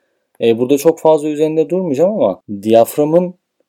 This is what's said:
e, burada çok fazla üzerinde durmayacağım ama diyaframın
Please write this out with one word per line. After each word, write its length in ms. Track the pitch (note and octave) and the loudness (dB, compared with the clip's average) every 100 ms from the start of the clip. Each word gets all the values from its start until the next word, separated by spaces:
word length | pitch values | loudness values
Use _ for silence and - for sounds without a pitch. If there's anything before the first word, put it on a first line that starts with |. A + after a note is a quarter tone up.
| _ _ _ _ | _ _ _ _
e, 180 | A#2 A2+ | 0 0
burada 180 | B2 C#3 | 0 2
çok 220 | E3 D#3+ | 2 0
fazla 280 | D#3+ D#3 D3+ | 0 0 0
üzerinde 420 | D3 D#3 D#3 D3+ | -2 -2 -2 -2
durmayacağım 440 | F3+ F#3 C3+ F3+ | -4 -4 0 0
ama 280 | G#3+ A2+ F#2 - G2+ | 0 -2 -4 -10 -8
diyaframın 720 | G#2+ A2+ A2+ - D3+ E3+ F3+ F#3 _ _ | 2 2 2 0 0 0 -2 -8 _ _